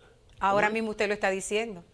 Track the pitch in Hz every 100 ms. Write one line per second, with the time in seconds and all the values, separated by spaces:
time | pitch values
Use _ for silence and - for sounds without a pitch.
0 | - _ _ - 196 202 208 220 220 208
1 | 202 208 202 190 - 208 233 180 -